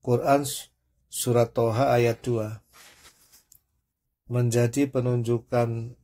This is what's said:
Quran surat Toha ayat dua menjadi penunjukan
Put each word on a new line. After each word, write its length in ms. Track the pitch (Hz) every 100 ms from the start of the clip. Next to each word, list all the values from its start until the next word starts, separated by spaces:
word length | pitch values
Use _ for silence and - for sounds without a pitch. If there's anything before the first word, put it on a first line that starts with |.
| -
Quran 400 | 120 160 139 139 - - _ _ _ _
surat 400 | - - 120 117
Toha 400 | - 117 110 135
ayat 320 | 120 120 113
dua 400 | - 117 107 110 _ - - - - _ _ _ _ _ _ _ _ _ _ _ _
menjadi 560 | 120 123 117 120 127 139
penunjukan 1120 | 127 123 123 117 117 - 120 117 113 117 123